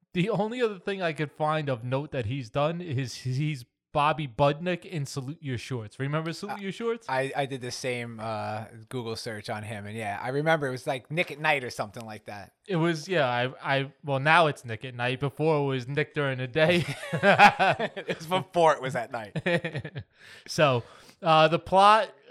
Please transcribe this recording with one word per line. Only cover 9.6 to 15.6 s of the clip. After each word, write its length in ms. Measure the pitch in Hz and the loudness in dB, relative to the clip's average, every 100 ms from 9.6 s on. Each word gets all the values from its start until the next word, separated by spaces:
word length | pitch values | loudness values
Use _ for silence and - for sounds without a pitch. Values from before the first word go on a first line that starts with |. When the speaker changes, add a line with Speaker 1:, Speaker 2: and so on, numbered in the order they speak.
Speaker 2:
him, 240 | 107 107 101 | -8 -10 -10
and 100 | 110 | -8
yeah, 220 | 107 101 | -6 -6
I 100 | 123 | -4
remember 360 | 139 156 160 139 | -2 2 2 0
it 40 | |
was, 160 | 127 - | -4 -6
like, 240 | 131 - | -6 -4
Nick 200 | 156 175 | -4 -4
at 80 | 143 | 0
Night 240 | 156 147 | 2 2
or 80 | 123 | -2
something 340 | - 110 123 | -6 -8 -8
like 200 | 110 107 | -12 -12
that. 280 | - 104 95 _ - | -12 -14 -16 _ -4
Speaker 1:
It 100 | 175 | 0
was, 300 | 170 160 147 | 2 0 -2
yeah, 220 | 175 131 | 0 2
I, 240 | 120 127 - 143 139 | 2 0 -4 -2 0
I, 160 | 139 - | -2 -8
well, 160 | 147 135 | -4 -2
now 280 | 143 165 156 | 4 6 6
it's 180 | 135 | 2
Nick 200 | 120 110 | -8 -10
at 100 | 131 | -10
Night. 260 | 120 123 131 | -6 -4 -2
Before 380 | 139 - 156 | -4 -2 0
it 80 | 151 | 2